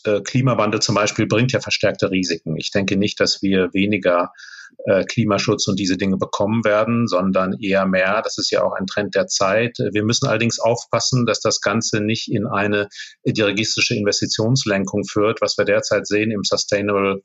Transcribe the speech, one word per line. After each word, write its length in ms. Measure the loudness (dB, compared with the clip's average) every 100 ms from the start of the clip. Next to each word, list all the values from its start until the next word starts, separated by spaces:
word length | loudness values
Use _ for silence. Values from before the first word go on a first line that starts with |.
| -2
äh, 160 | -2
Klimawandel 600 | 0 0 2 2 0 0
zum 140 | 0 0
Beispiel 320 | 0 0 0
bringt 240 | 2 2
ja 80 | 0
verstärkte 500 | -2 0 0 0 0
Risiken. 460 | 0 -2 -4 -6 -6
Ich 160 | -2
denke 240 | -2 0 0
nicht, 240 | 0 0
dass 220 | 0 0
wir 320 | 0 2 2
weniger, 580 | 0 0 2 2 2 0 -6 -20 -20 -20 -8 0
äh, 180 | 2
Klimaschutz 640 | 2 0 2 2 2 0 0
und 100 | -2
diese 200 | 0 0
Dinge 180 | 0 0
bekommen 480 | -2 -2 0 2
werden, 420 | 2 2 2 0 0
sondern 540 | 0 2 0 0 -2
eher 260 | 0 0 2
mehr. 360 | 2 2 0
Das 160 | -2 -4
ist 120 | -2
ja 140 | 0
auch 80 | 0
ein 160 | -2 -4
Trend 260 | -4 -2
der 140 | 0 0
Zeit. 500 | 0 2 2 0 -2 -2
Wir 140 | 0 0
müssen 220 | 0 0
allerdings 320 | 0 0 0
aufpassen, 640 | 0 0 -2 -2 0 0 0
dass 160 | 0
das 180 | 0 0
Ganze 400 | 0 -2 -2 -2
nicht 320 | 0 -2 -2
in 160 | -4 -2
eine 400 | -2 0 0 -2 -8 -18 -6 -2
dirigistische 680 | 0 2 0 -2 0 0 0
Investitionslenkung 1080 | 0 0 -2 0 2 2 2 0 0 -2
führt. 380 | -2 0 0 2
Was 160 | -2 0
wir 80 | 2
derzeit 420 | 2 2 -2 0
sehen 240 | 0 0
im 120 | -2
Sustainable 760 | -2 -2 0 0 0 2 2 0